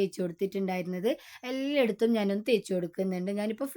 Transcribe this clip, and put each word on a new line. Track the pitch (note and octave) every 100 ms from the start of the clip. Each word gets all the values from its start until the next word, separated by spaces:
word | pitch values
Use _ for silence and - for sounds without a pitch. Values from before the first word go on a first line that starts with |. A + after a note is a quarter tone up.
തേച്ച് | F#3+ -
കൊടുത്തിട്ടുണ്ടായിരുന്നത്. | F3 E3+ F#3+ G3 F#3+ F#3 F3 F3+ A3 D#4 - -
എല്ലായിടത്തും | B3 C4 C#4 C#4+ A#3 G3+ A3+
ഞാനൊന്ന് | A3+ G3+ G3+ A3
തേച്ച് | G#3+ -
കൊടുക്കുന്നുണ്ട്. | F3+ E3+ - F#3+ F3+ F#3
ഞാനിപ്പോൾ | G3+ G#3+ A3 C#4